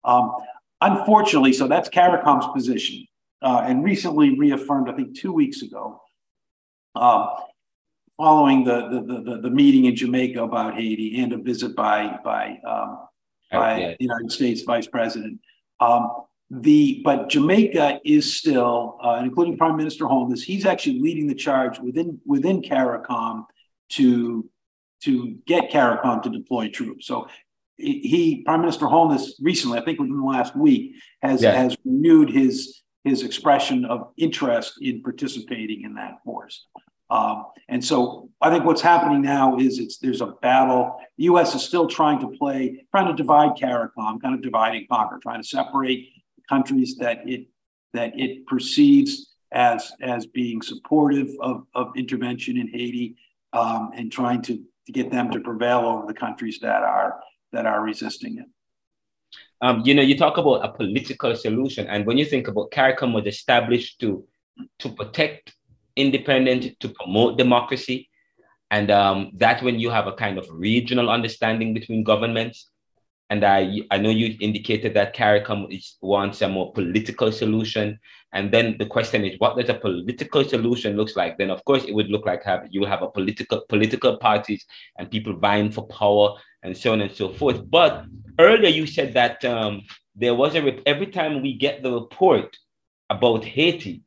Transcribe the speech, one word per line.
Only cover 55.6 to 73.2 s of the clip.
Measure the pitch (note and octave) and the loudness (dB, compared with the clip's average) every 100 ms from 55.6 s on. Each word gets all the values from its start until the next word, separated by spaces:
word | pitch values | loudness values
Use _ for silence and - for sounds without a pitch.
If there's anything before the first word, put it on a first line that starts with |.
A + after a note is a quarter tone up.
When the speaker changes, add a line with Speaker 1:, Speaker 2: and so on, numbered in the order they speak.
| A#2+ B2 | 0 2
Speaker 1:
over | A#2 A2+ G#2 | 0 -4 -6
the | |
countries | A2 A2+ G#2 A2+ G#2+ | -10 -10 -8 -10 -8
that | A2 G#2 | -4 -2
are, | G2+ G2 - - - _ _ | 0 0 -2 -6 -18 _ _
that | A#2 A2+ | -6 -4
are | G#2+ | -4
resisting | A2 G#2+ A2 - A#2+ A2+ | -4 -8 -10 -10 -14 -14
it. | - _ _ _ _ _ _ _ _ - - _ | -16 _ _ _ _ _ _ _ _ -20 -20 _
Speaker 2:
Um, | B2 A#2 | 0 2
you | B2 C#3+ | 4 4
know, | |
you | C3+ C#3 | 4 4
talk | D#3 E3+ | 2 2
about | D#3 B2+ | 2 2
a | A2 | -2
political | - G#2 A2+ - C3+ B2+ A2+ | -6 -4 -4 -6 -6 -4 -2
solution, | A2+ A2+ C3+ C3+ G#2 | -2 -2 -4 -6 -6
and | G#2 G#2 | -4 0
when | B2+ | 0
you | D3 | 0
think | C#3 B2 | -2 -2
about | G#2 - | -6 -6
caricom | - C3 B2+ B2+ | 2 2 2 -2
was | A2 G#2+ | -2 -4
established | - - A#2+ A2+ A#2+ - _ | -6 2 2 2 -2 -2 _
to, | A#2 - - _ _ _ - _ | -4 -4 -10 _ _ _ -20 _
to | C3+ | -12
protect | A2 G#2 - D3+ - - _ _ _ _ - | -10 -10 -2 -2 -4 -20 _ _ _ _ 0
independent, | C#3 C3 - C3 B2+ B2+ B2+ - | 0 0 2 2 2 0 -4 -10
to | - | -12
promote | - - G2+ A#2+ A#2+ | -10 -2 2 2 4
democracy, | B2+ A#2+ B2 C3 - B2+ - _ _ _ _ _ _ | 4 2 0 -8 -6 -8 -8 _ _ _ _ _ _
and, | G#2 G#2 | -2 4
um, | G2+ G2 G2 F#2+ F#2 | 4 4 0 -4 0
that | A2+ G#2+ | 2 2
when | B2+ A#2 | -2 -2
you | A#2 | -2
have | A#2 G2 | -2 -4
a | |
kind | - A2 F#2 | -6 -6 -6
of | F2 | -12
regional | E2 G2 A#2 A#2 B2 A#2+ | -6 0 0 0 -2 0
understanding | A#2 A2+ - A2 A2+ A2+ | 0 -4 -2 -2 -2 -4
between | A2 - A2 | -6 -4 -4
governments, | A2 G#2+ A#2 A2+ A2+ - - _ _ _ _ _ | 0 0 0 -2 -6 -10 -20 _ _ _ _ _